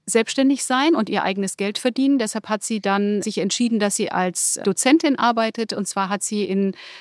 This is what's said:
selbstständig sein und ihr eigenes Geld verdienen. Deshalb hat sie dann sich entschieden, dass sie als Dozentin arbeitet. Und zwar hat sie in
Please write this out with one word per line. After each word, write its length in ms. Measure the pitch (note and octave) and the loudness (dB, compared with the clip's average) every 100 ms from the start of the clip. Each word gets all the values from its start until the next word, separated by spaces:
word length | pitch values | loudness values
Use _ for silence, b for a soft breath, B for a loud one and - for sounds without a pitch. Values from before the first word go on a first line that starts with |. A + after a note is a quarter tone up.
| - | -2
selbstständig 580 | A3+ A3 - C4+ C#4 | 0 0 2 2 2
sein 300 | - B3+ D4+ | 0 2 4
und 160 | E4+ G#3+ | 2 2
ihr 120 | G3 | 0
eigenes 360 | - F#3+ G3 - | 0 -2 -4 -2
Geld 180 | G3+ G#3 | -4 -2
verdienen. 420 | B3+ A#3 C4+ C#4 | -2 2 2 2
Deshalb 300 | G#3+ A3 - | 0 -4 -4
hat 160 | G#3+ | -4
sie 160 | - A3 | -2 -2
dann 400 | G3 G3 G3+ G#3 | 0 0 2 0
sich 180 | G#3+ - | -2 -2
entschieden, 400 | F#3 - A#3+ A3+ | -2 0 0 2
dass 160 | G3+ | 0
sie 160 | - G#3 | 0 -2
als 480 | F3 F3+ - - - | 0 -2 -2 -2 -2
Dozentin 540 | G3+ F#3 B3+ D#4+ D#4 B3+ | -2 0 4 4 4 2
arbeitet. 560 | A#3 A#3 A3+ - A3 | 2 2 -2 -2 -6
Und 120 | G3+ F#3+ | -4 -4
zwar 220 | G3+ F#3+ | -2 -2
hat 140 | G3+ | -2
sie 220 | - G#3 | -2 -2
in 300 | G3 G3 G3 F#3 B B | 0 0 0 -2 B B